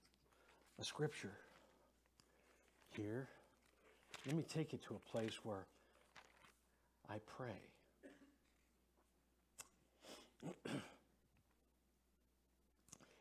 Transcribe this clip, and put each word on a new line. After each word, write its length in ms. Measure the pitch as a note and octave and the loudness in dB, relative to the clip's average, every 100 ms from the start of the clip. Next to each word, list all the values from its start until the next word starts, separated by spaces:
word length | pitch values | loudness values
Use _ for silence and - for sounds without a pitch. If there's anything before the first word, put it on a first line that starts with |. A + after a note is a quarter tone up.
| - - - - - - - - | -20 -20 -20 -20 -20 -20 -14 -2
a 40 | |
scripture 540 | A2+ - D3+ - G2+ G2 - - - - - - - - - - - - - - - - | 0 4 4 4 -2 -4 -12 -18 -20 -20 -20 -20 -20 -20 -20 -20 -20 -20 -20 -20 -4 2
here. 320 | G#2 A#2+ C3 - - - - - - - - - C3 | 4 2 0 -6 -20 -20 -20 -20 -20 -20 -12 -4 4
Let 100 | D#3+ | 4
me 80 | |
take 300 | - D#3+ D3+ | 6 4 4
you 60 | B2+ - | 2 0
to 80 | G#2 | -2
a 160 | - | 2
place 280 | A#2+ A2 - | 4 4 4
where 220 | A2+ G2 F#2 - - - - - - - - - - - - - - | 2 0 0 -10 -20 -20 -18 -16 -16 -18 -20 -20 -20 -20 -20 -12 -4
I 100 | G#2+ - - | -4 -4 -2
pray. 240 | B2+ F#2+ - - - - - - - - - - - - - - - - - - - - - - - - - - - - - - - | -2 -2 -6 -16 -20 -16 -16 -16 -18 -20 -20 -20 -20 -20 -20 -20 -20 -20 -20 -20 -16 -12 -12 -14 -20 -16 -12 -10 -12 -6 -4 -2 2
<clears throat> 160 | C#3+ - - - - - - - - - _ - _ _ - - _ - - - - - - - - | 2 2 -8 -20 -20 -20 -20 -20 -20 -20 _ -20 _ _ -20 -20 _ -20 -20 -20 -20 -16 -14 -14 -16